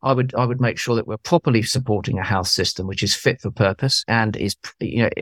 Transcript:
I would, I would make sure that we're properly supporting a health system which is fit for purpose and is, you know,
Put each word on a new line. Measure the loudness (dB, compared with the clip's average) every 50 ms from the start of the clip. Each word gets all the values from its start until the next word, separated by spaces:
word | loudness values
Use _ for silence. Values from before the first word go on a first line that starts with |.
| 0
I | 2 2
would, | 2 2 2 0
I | 0 0
would | 0 0 0
make | 0 0 0 -2
sure | -2 -2 0
that | 0 -2 -2
we're | -6 -8
properly | -2 2 2 2 4 4 2 2 2
supporting | 0 0 -2 0 0 0 0 0 -2 -4 -2
a | 0
health | 0 0 0 0 -2
system | -2 -2 -2 -2 -2 -4 -6
which | -6 -4 -2
is | -2 -2 -2
fit | 0 0 0 0 0
for | -2 -4
purpose | 0 2 2 2 2 0 -2 -2 0 -2 0 0
and | 2 2 2 2 0
is, | -2 -2 -4 -4 -6 -10 -18 -10 -8
you | -6 -2 0 2 2
know, | 2 0 -2